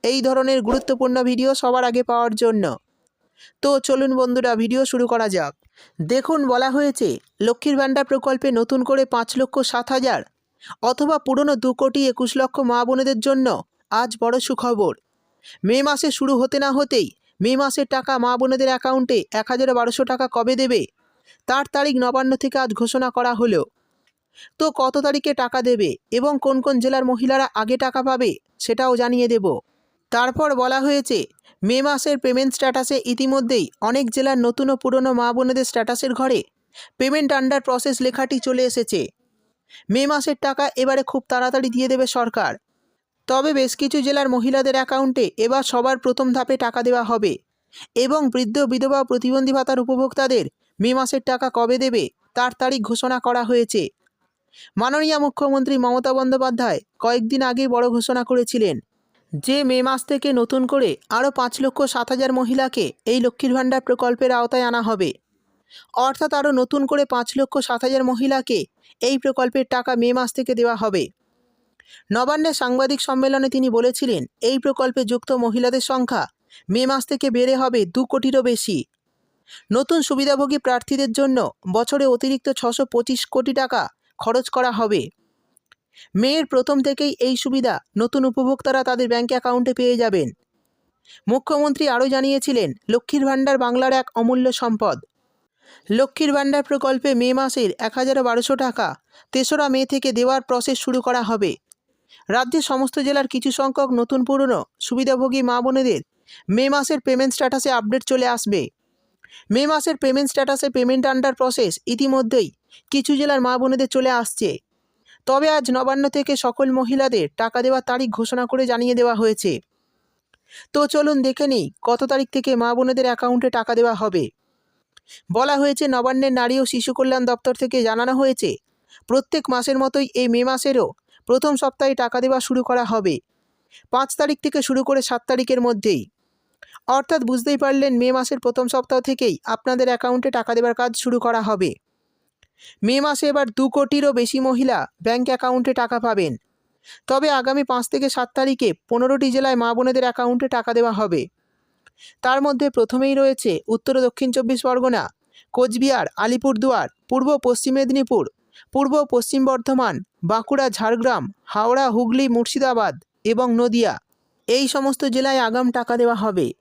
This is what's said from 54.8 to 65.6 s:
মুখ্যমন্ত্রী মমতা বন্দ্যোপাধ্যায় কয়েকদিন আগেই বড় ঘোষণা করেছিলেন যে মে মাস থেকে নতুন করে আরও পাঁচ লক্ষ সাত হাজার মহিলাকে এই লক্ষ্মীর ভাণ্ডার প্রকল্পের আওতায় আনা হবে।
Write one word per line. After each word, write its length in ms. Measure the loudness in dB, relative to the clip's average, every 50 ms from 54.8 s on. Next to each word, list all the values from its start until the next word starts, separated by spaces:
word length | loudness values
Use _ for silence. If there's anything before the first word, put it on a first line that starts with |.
| -2 0 0 0 0 0 0 0
মুখ্যমন্ত্রী 560 | 0 -2 0 0 0 0 2 0 0 0 0
মমতা 340 | 0 0 0 0 0 0 0 0
বন্দ্যোপাধ্যায় 640 | 0 2 0 0 0 0 0 0 0 0 -2 -2 -4 -6 _ _ _
কয়েকদিন 420 | 0 0 0 2 0 0 0 0 0
আগেই 260 | 0 0 0 0 0 2
বড় 120 | 2 2 2
ঘোষণা 340 | 2 0 0 0 -2 -2 0
করেছিলেন 520 | 0 2 0 0 0 0 0 0 0 0 -4 -8 _ _ _ _ _ _ _ _ _ -10
যে 240 | -8 -2 0 0 0 2
মে 140 | 2 2 2 2
মাস 180 | 0 -2 -4 -2
থেকে 240 | -2 -4 -2 0 0 2
নতুন 280 | 2 0 0 0 -2 0
করে 220 | 0 2 2 2 0 0 -4 _ _
আরও 200 | -2 0 0 0
পাঁচ 220 | 0 -2 -4 -4 -2 -2
লক্ষ 180 | -2 -2 0 0 -2
সাত 220 | -2 0 -4 -2 -2
হাজার 220 | -2 0 0 0 0
মহিলাকে 520 | 0 0 0 0 0 0 0 0 -2 -4 -4 -4 _ _
এই 140 | 0 0 2
লক্ষ্মীর 340 | 2 0 -2 _ 0 0 0
ভাণ্ডার 280 | 2 0 0 0 0
প্রকল্পের 500 | 0 0 -2 0 2 0 0 2 2 2
আওতায় 360 | 2 2 0 0 0 0 0
আনা 140 | 0 0 0
হবে। 280 | 0 -2 0 0 -2 -4 -4 -8 _ _ _ _ _ _ _ _